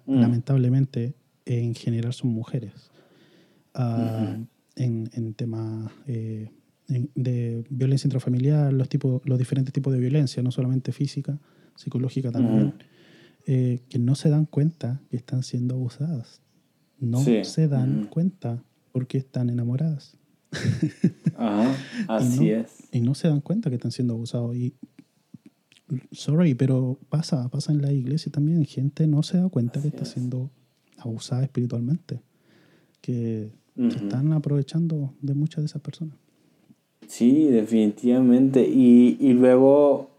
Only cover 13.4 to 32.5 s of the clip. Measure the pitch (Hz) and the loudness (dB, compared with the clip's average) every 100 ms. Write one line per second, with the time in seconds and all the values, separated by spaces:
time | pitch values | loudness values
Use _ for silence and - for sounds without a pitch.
13.4 | - 131 127 120 - 127 120 143 160 147 | -2 0 0 -2 -4 -2 0 0 2 2
14.4 | 151 - 156 165 120 131 - 123 - 127 | 0 0 -2 -2 -8 -8 -8 -10 -6 -6
15.4 | 127 127 123 127 123 - 151 143 - _ | -4 -4 -4 -4 -8 -6 -8 -6 -10 _
16.4 | _ _ _ _ _ _ 123 120 139 110 | _ _ _ _ _ _ -2 0 2 2
17.4 | 95 - 160 135 131 143 104 - 185 - | 0 0 0 2 0 -2 -4 -2 -2 -4
18.4 | 120 117 - _ _ 127 123 135 131 - | -8 -8 -12 _ _ -6 -4 -6 -6 -4
19.4 | 123 120 117 131 160 143 - _ _ _ | -2 -2 -2 -2 -2 -4 -10 _ _ _
20.4 | _ 156 - - 156 - 170 - - - | _ -4 -4 -2 -4 0 -2 0 -6 -2
21.4 | 117 208 - 135 - 240 208 113 123 123 | -2 2 2 0 -6 -8 -4 0 0 2
22.4 | 160 226 233 - - 123 117 143 170 147 | 2 2 -4 -14 -6 -2 0 0 0 0
23.4 | - 190 156 123 120 - 123 113 117 123 | 0 -4 -2 -4 -6 -4 -4 -4 -6 -6
24.4 | 120 123 123 - - - _ _ _ - | -4 -4 -6 -8 -20 -20 _ _ _ -20
25.4 | - _ _ _ _ 131 - - - 151 | -20 _ _ _ _ -10 -10 -12 -2 2
26.4 | 175 123 131 131 127 131 _ 151 - 139 | 2 2 0 0 -2 -6 _ -6 -2 -4
27.4 | 123 143 - 147 139 139 123 156 - 143 | -4 -6 -2 -2 0 -2 -2 -4 -4 -2
28.4 | 147 170 143 - 139 - 156 147 156 175 | 0 0 -2 -2 -6 0 0 2 0 0
29.4 | 185 131 120 143 147 - 123 - 123 127 | 0 0 -2 -2 -6 -6 -8 -6 -6 -6
30.4 | 135 - _ _ _ _ 117 113 - 127 | -8 -14 _ _ _ _ -10 -10 -6 -4
31.4 | 139 - 123 117 120 165 - 120 - _ | -2 -4 -4 -4 -4 -4 -6 -14 -14 _
32.4 | _ | _